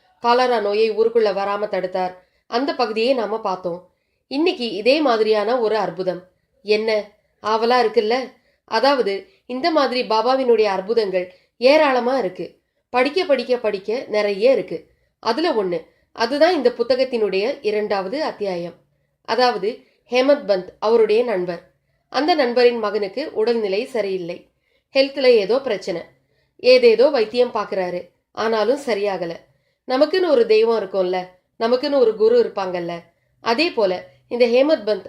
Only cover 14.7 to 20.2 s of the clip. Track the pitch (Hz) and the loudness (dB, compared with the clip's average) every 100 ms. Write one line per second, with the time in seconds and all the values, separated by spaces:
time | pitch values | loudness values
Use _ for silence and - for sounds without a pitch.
14.7 | - - _ _ _ 220 233 339 226 185 | -10 -14 _ _ _ -4 -2 0 0 -2
15.7 | - - _ _ - 233 285 330 349 240 | -4 -8 _ _ -6 -2 2 2 4 0
16.7 | 240 233 262 262 240 208 190 220 277 208 | -2 -2 0 0 -2 -2 -2 -2 -4 -4
17.7 | 208 214 196 190 277 277 - 202 175 170 | -4 -2 -4 -4 -4 -6 -6 -6 -6 -10
18.7 | - _ _ _ _ - 240 247 214 202 | -14 _ _ _ _ -6 0 2 0 -6
19.7 | 254 _ _ - 247 | -8 _ _ -4 0